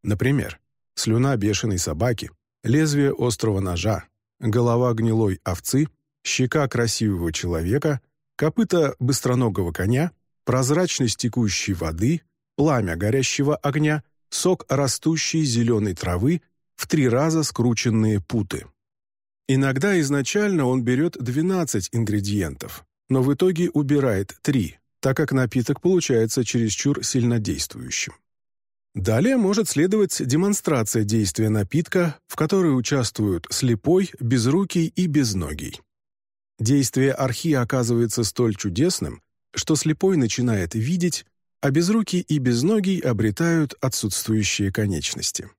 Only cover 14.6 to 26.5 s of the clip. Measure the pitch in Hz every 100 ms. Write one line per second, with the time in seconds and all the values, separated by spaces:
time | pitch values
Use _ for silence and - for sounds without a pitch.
14.6 | - 139 139 - 156 160 - 165 147 117
15.6 | 117 110 104 87 87 87 123 175 _ _
16.6 | _ - - 160 127 120 160 160 151 -
17.6 | 120 113 123 110 110 104 - 117 98 -
18.6 | - _ _ _ _ _ _ _ - 135
19.6 | 135 135 196 185 139 143 127 208 208 175
20.6 | 127 131 120 127 165 - 123 127 175 190
21.6 | 160 104 - 117 107 104 98 101 82 71
22.6 | - - _ _ _ 131 131 139 185 170
23.6 | 175 - 139 147 135 98 101 - - 135
24.6 | 80 - _ _ 135 131 147 135 123 127
25.6 | 117 139 175 185 - 120 110 - 120